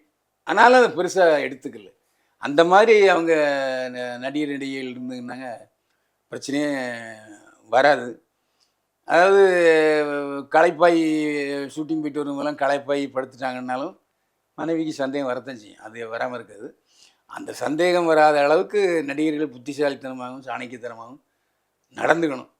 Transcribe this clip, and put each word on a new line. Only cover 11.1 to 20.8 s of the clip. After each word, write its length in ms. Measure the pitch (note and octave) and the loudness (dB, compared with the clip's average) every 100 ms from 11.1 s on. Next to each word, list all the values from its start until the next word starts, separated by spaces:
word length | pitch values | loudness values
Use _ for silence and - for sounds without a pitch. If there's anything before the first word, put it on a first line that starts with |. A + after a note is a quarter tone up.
| D#3 D3+ D3 C#3 C#3+ C#3 | 0 -2 -4 -4 -6 -8
ஷூட்டிங் 340 | D3+ D3+ D#3+ | -8 -6 -6
போயிட்டு 200 | D3+ C#3+ | -4 -6
வரவங்கலாம் 380 | C#3+ C#3 D3 D3 | -6 -4 -6 -2
களைப்பாய் 420 | C#3 C#3 B2+ C#3+ C#3 | -2 -2 -2 -4 -4
படுத்துட்டாங்கன்னாலும் 800 | C3 C3 A#2+ C3 B2+ B2+ B2+ D3 - _ _ _ _ _ - | -6 -8 -8 -8 -8 -8 -6 -8 -12 _ _ _ _ _ -10
மனைவிக்கு 360 | D#3 E3 D#3 | -4 -4 -4
சந்தேகம் 380 | C#3+ C3+ C#3+ C3+ | -6 -6 -4 -6
வரத்தான் 300 | B2 A#2+ A#2+ | -6 -10 -16
செய்யும், 220 | G2+ - | -20 -20
அது 240 | A2 A2+ A2+ | -18 -14 -12
வராம 280 | A#2 B2+ B2 | -8 -8 -10
இருக்காது. 280 | F#2+ G2+ B2+ - _ _ _ _ _ | -14 -18 -18 -18 _ _ _ _ _
அந்த 200 | - G2 | -16 -14
சந்தேகம் 560 | G#2+ B2 D#3 F3+ F3 E3 | -8 -6 0 0 2 2
வராத 260 | D#3 D3+ D3 | 4 4 4
அளவுக்கு 420 | C#3+ E3 F#3+ G#3 F#3+ E3 | 2 2 0 0 0 0
நடிகர்கள் 500 | C#3+ C#3 D#3 D3+ D3+ B2 | -4 -2 -2 -2 -6 -8
புத்திசாலித்தனமாகவும் 920 | B2+ C3+ C#3+ B2+ C3+ B2+ B2+ C3 B2 | -12 -4 -4 -4 -10 -12 -12 -14 -12
சாணக்கியத்தனமாகவும் 760 | A#2 B2 A#2+ | -12 -12 -14